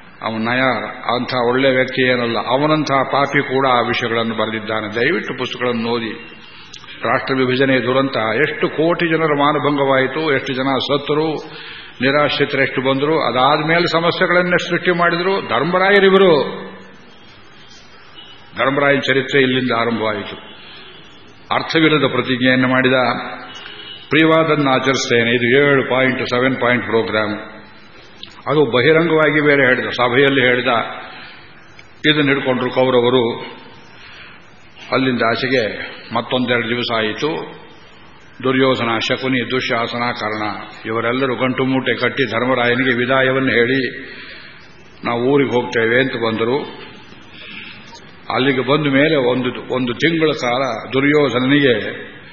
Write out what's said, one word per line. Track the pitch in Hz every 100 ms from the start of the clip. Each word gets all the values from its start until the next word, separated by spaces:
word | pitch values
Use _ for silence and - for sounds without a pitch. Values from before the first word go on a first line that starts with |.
| - -
ಅವನು | 104 110
ನಯಾರ್, | 113 123 131 113 104
ಅಂಥ | - - 120 120 127 120
ಒಳ್ಳೆ | 123 135 127
ವ್ಯಕ್ತಿ | 131 131 127
ಏನಲ್ಲ. | 123 120 113 101
ಅವನಂಥ | 127 151 156 139
ಪಾಪಿ | 135 127 131 139 143
ಕೂಡ | 131 131 135
ಆ | 123
ವಿಷಯಗಳನ್ನು | 117 117 120 117 113 107
ಬರೆದಿದ್ದಾನೆ. | 107 110 101 110 107 107
ದಯವಿಟ್ಟು | 127 196 202 131
ಪುಸ್ತಕಗಳನ್ನು | 123 123 123 117 113
ಓದಿ. | 120 113 87 - - - - - - - -
ರಾಷ್ಟ್ರ | 117 127 - 135
ವಿಭಜನೆ | 127 127 135 131
ದುರಂತ, | 120 131 135 127
ಎಷ್ಟು | 110 113 151 - -
ಕೋಟಿ | - 160 170 170
ಜನರ | 156 160
ಮಾನಭಂಗವಾಯಿತು, | 147 143 151 135 147 139 135 131 156 160 135
ಎಷ್ಟು | 135
ಜನ | 127
ಸತ್ತರು, | 131 135 - 143 143 151 160 147 - - - - - -
ನಿರಾಶ್ರಿತರು | 127 143 147 - 143 135
ಎಷ್ಟು | 127 -
ಬಂದರು, | 131 135 143 160
ಅದಾದ | 120 120 131 156 156
ಮೇಲೆ | 170 170
ಸಮಸ್ಯೆಗಳನ್ನೇ | 160 165 - 185 180 180 175 -
ಸೃಷ್ಟಿ | 175 185
ಮಾಡಿದ್ರು. | 175 175 170 180 196
ಧರ್ಮರಾಯರಿವರು, | - 117 151 180 190 202 190 190 190 151 123 - - - - - - - - - - - - - - - - - - - - -
ಧರ್ಮರಾಯನ | 123 139 143 139
ಚರಿತ್ರೆ | - 135 127 143
ಇಲ್ಲಿಂದ | 131 127 127 117
ಆರಂಭವಾಯಿತು. | 117 113 110 104 98 - - - - - - - - - - - - 117
ಅರ್ಥವಿಲ್ಲದ | - 165 156 151 135
ಪ್ರತಿಜ್ಞೆಯನ್ನು | 123 120 123 127 127 127
ಮಾಡಿದ. | 127 131 131 123 123 - - - - - - - - -
ಪ್ರಿಯವಾದನ್ನು | 151 160 160 151 151 139
ಆಚರಿಸ್ತೇನೆ. | 131 123 127 - 120 117
ಇದು | 123 120 131
ಏಳು | 143 139 120
ಪಾಯಿಂಟ್, | 123 131 120
ಸೆವೆನ್ | 113 123 131 123
ಪಾಯಿಂಟ್ | 120 123 101
ಪ್ರೋಗ್ರಾಮ್. | 110 98 107 104 104 - - - - - - - - - - -
ಅದು | 147 139
ಬಹಿರಂಗವಾಗಿ | 120 131 160 170 156 151 151
ಬೇರೆ | 147 139 127
ಹೇಳಿದ, | 123 107
ಸಭೆಯಲ್ಲಿ | 104 123 120 139 135
ಹೇಳಿದ. | 123 123 123 117 - - - - - - - - - - - - 151
ಇದನ್ನು | 151 143
ಹಿಡ್ಕೊಂಡ್ರು | 139 131 123 123
ಕೌರವರು. | 131 131 123 120 127 117 - - - - - - - - - - - - - - - -
ಅಲ್ಲಿಂದ | 127 131 120 113
ಆಚೆಗೆ | 113 127 131 104 95 - - - 117
ಮತ್ತೊಂದೆರಡು | 120 127 120 123 113
ದಿವಸ | 120 113 113
ಆಯಿತು. | 110 107 147 165 - - - - - - - - - -
ದುರ್ಯೋಧನ, | 127 131 131 120 117 113
ಶಕುನಿ, | - 127 131 131 113
ದುಶ್ಯಾಸನ, | 127 - 120 117 120 120
ಕರ್ಣ | 117 107 107 107 98 - - 110
ಇವರೆಲ್ಲರೂ | 113 113 127 135 117
ಗಂಟು | 131 123 131
ಮೂಟೆ | 131 127 110
ಕಟ್ಟಿ | 120 113 127
ಧರ್ಮರಾಯನಿಗೆ | 113 123 127 120 120 131 120
ವಿದಾಯವನ್ನು | 123 135 131 131 131
ಹೇಳಿ, | 113 120 135 123 - - - - - - - - - - - -
"ನಾವು | 120
ಊರಿಗೆ | 123 143 127
ಹೋಗ್ತೇವೆ" | 120 113 120 113 120
ಅಂತ | 135
ಬಂದರು. | 123 113 110 113 139 190 - - - - - - - - - - - - - - - - 113
ಅಲ್ಲಿಗೆ | 135 131
ಬಂದ | 123 151 147
ಮೇಲೆ | 135 151 156
ಒಂದು, | 123 127 123 - - 127
ಒಂದು | 123
ತಿಂಗಳ | 120 151 165 156
ಕಾಲ | 127 123 120 135 110 98
ದುರ್ಯೋಧನನಿಗೆ | 123 139 151 143 120 127 143 139 110 101 - - - -